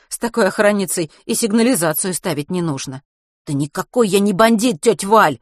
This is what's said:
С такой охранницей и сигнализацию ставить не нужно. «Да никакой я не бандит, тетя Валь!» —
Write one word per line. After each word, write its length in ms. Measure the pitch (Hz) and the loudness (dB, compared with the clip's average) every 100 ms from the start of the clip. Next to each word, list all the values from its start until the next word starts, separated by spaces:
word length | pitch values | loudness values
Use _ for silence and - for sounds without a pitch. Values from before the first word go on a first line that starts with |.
| _ | _
С 80 | - | -8
такой 300 | 233 233 190 | -6 0 0
охранницей 640 | 208 208 208 190 - 160 - - | 2 2 2 -2 -4 -6 -8 -8
и 100 | 226 | -4
сигнализацию 760 | 226 226 233 208 190 202 202 | 0 2 2 2 0 -2 -4
ставить 360 | 175 190 147 143 | -6 -6 -6 -4
не 120 | 185 | -4
нужно. 420 | 165 135 - 131 - _ _ _ - | -4 -6 -8 -14 -18 _ _ _ -8
«Да 80 | |
никакой 540 | 139 147 - - 254 220 | -4 -4 -6 -4 0 2
я 120 | 196 | 2
не 140 | 202 | 0
бандит, 480 | 185 226 226 247 165 | 2 2 4 0 0
тетя 260 | 226 170 196 | 0 0 2
Валь!» — 320 | 214 165 127 | 4 4 0